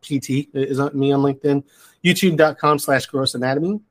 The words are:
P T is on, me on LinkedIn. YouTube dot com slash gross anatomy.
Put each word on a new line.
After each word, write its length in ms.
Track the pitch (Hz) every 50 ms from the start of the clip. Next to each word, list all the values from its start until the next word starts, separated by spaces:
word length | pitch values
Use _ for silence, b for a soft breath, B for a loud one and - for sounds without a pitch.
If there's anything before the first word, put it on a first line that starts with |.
| -
P 180 | - 147 135
T 300 | - - 131 139 143 _ -
is 260 | 135 135 139 139 131
on, 200 | 139 147 - 139
me 140 | 135 139 139
on 80 | 139
LinkedIn. 440 | 139 139 139 135 - 143 143 143 139 b b b b b b b b
YouTube 320 | 175 180 185 196 185 165
dot 220 | 151 156 156 143 -
com 200 | - 147 151 143
slash 280 | - - 139 131 -
gross 280 | - - 135 135 127 -
anatomy. 460 | 120 127 131 135 147 165 185 208 214 - _